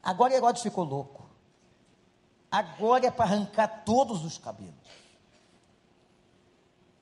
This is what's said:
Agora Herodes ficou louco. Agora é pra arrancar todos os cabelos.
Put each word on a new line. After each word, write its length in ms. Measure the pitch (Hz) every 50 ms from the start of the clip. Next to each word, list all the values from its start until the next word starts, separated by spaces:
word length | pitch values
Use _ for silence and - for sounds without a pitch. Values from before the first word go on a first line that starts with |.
Agora 320 | - 180 185 180 240 254 262
Herodes 280 | 262 220 240 233 -
ficou 220 | - 214 - 196 175
louco. 440 | 147 135 143 135 - - - - - _ _ _ _ _ _ _ _ _ _ _ _ _ _ _ _ _ _ _ _ _ _ _ _
Agora 560 | - 196 214 165 156 - 202 220 247 254 254
é 40 | 247
pra 140 | - - 233
arrancar 600 | 190 202 208 202 - - - 220 202 - - -
todos 400 | 208 220 254 277 226 233 170 156
os 140 | 165 - -
cabelos. 360 | - 120 107 - 101 90 76 64 _ - - - - _ _ _ _ _ _ _ _ _ _ _ _ _ _ _ _ _ _ _ _ _ _ _ _ _ _ _ _ _ _ _ _ _ _ _ _ _ _ _